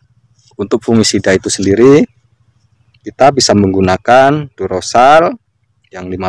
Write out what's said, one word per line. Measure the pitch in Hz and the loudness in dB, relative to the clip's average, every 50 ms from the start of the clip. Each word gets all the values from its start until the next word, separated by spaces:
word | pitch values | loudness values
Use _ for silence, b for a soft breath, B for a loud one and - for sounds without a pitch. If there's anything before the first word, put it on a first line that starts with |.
| _ _ _ _ _ _ _ _ _ _ _ - | _ _ _ _ _ _ _ _ _ _ _ -12
Untuk | 104 104 - 117 - | -6 -6 -6 -4 -2
fungisida | - 117 113 107 - - 104 - 101 | 0 0 0 0 0 -2 -2 -2 0
itu | 95 95 - 104 | -2 -2 -2 -4
sendiri, | - - 98 95 98 101 117 135 139 - 254 - _ _ _ _ _ _ _ _ _ _ _ _ _ _ _ _ _ _ | -6 -4 -2 0 2 2 4 4 4 4 2 0 _ _ _ _ _ _ _ _ _ _ _ _ _ _ _ _ _ _
kita | _ 107 - - 127 139 | _ -18 -4 0 2 2
bisa | 143 135 - - 117 | 2 2 0 0 2
menggunakan | 104 101 98 95 95 95 92 92 92 - - 120 131 135 139 147 151 147 - - - | 2 2 0 0 0 0 0 -2 -2 0 2 2 4 4 2 0 -2 -6 -10 -12 -10
Durosal | 95 95 92 92 - - - 117 123 135 151 160 170 180 269 233 _ _ _ _ _ _ _ _ _ _ | -8 -6 -6 -6 -8 -4 -4 -4 -2 0 0 0 0 0 -4 -8 _ _ _ _ _ _ _ _ _ _
yang | - 185 180 185 | -18 -16 -12 -12
lima | - - - | -10 -8 -6